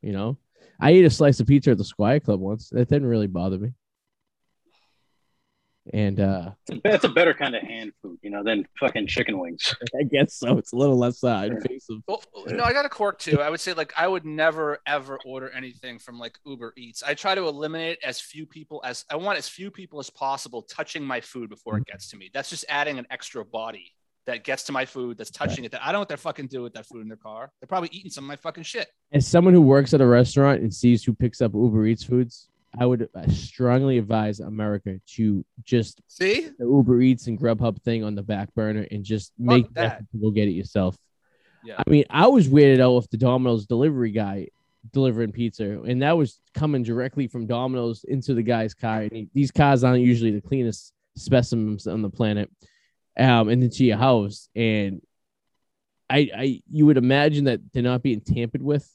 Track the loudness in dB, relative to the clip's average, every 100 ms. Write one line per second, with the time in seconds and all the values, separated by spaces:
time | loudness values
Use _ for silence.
0 | -6 -4 -4 -6 _ _ _ _ 6 8
1 | 8 6 4 4 4 4 4 0 0 -2
2 | 0 0 0 -4 -4 -8 -6 -2 0 0
3 | 0 0 -2 -4 -4 -4 -6 -10 _ _
4 | _ _ _ _ _ _ _ _ _ _
5 | _ _ _ _ _ _ _ _ -8 -2
6 | -2 0 0 -2 -8 -16 -14 -6 0 2
7 | 2 2 2 2 -4 -6 -10 -14 -14 _
8 | -20 -16 -12 -8 -4 -4 -6 -4 -4 -4
9 | -6 -4 -4 -6 -8 -8 -8 -8 -10 -6
10 | -2 0 0 -2 0 0 0 0 2 4
11 | 2 0 -2 -2 -4 -6 -8 -10 _ -14
12 | -8 -10 -10 -18 -10 -4 -2 0 -2 -2
13 | -4 -4 0 0 0 -4 -6 -6 -6 -2
14 | -2 -2 -6 0 0 0 -6 -6 -4 -6
15 | -6 -16 -12 -14 -12 -14 -16 -16 -18 -18
16 | -20 -18 -18 _ -18 -16 -16 -18 -20 -12
17 | -8 -6 -2 -2 -4 -6 -8 -6 -8 -8
18 | -8 -10 -14 -18 -18 -20 -18 -14 -12 -14
19 | -10 -8 -4 -4 -6 -14 -16 -16 -18 -16
20 | -18 _ -8 -6 -10 -14 -16 -14 -12 -10
21 | -8 -10 -10 -16 -16 -16 -8 -6 -6 -12
22 | -20 -20 -12 -12 -10 -12 -6 -4 -4 -6
23 | -10 -14 -12 -14 -10 -10 -10 -14 _ _
24 | _ _ -12 -10 -8 -8 -6 -6 -6 -8
25 | -10 -10 -16 -8 -8 -6 -10 -10 -6 -4
26 | -6 -8 -10 -10 -10 -10 -12 -14 -20 -18
27 | -16 -16 -18 -18 -18 _ -8 -6 -6 -12
28 | -18 -16 -14 -12 -14 -14 -12 -10 -10 _
29 | _ 0 2 4 8 8 8 6 4 4
30 | 6 6 4 4 4 2 -2 0 2 4
31 | 2 -2 -2 0 -2 2 2 2 2 0
32 | 0 -2 -2 -6 _ _ _ -2 0 0
33 | -4 -4 -2 -2 -4 -2 2 2 2 0
34 | 0 -2 -2 -4 -8 -6 -4 -4 -6 -12
35 | _ -2 0 0 -6 -18 -2 -2 -2 -10
36 | _ -4 -2 -2 -4 -8 2 4 4 4
37 | 4 2 -2 -4 -2 0 -2 -4 -4 -4
38 | -4 -8 -6 -6 -6 -4 -4 -4 -6 -10
39 | -6 -6 -6 _ 4 4 4 -2 -4 -4
40 | -12 -4 -2 0 0 -2 -4 -2 -2 -4
41 | _ _ _ _ _ _ -18 -8 2 4
42 | 4 4 6 6 6 8 8 8 6 4
43 | 0 0 2 2 2 0 -2 0 0 0
44 | -2 -2 -4 -6 -10 _ _ _ -8 -2
45 | 0 0 -4 -4 -6 -4 -8 -6 -4 -2
46 | 2 2 0 _ _ -6 -2 -2 -2 -4
47 | -6 -6 -6 -6 -6 -4 -4 -4 -6 -8
48 | -6 -6 -2 -2 0 0 -2 -6 -6 -4
49 | -6 -10 -6 -2 0 4 4 6 4 4
50 | 4 4 2 -2 -4 -4 -2 -6 -14 _
51 | _ -18 2 2 2 -2 -2 -6 -6 -4
52 | -6 -2 -2 -2 -4 _ _ _ _ _
53 | _ 2 4 6 4 2 0 2 2 4
54 | 2 2 0 -8 -14 -4 0 0 -2 -6
55 | _ _ _ _ _ _ _ _ _ _
56 | _ 2 2 0 -4 -6 _ 4 6 6
57 | 4 4 4 2 0 -2 -4 -4 -2 0
58 | -2 -4 -2 -4 -2 -6 -2 -4 -4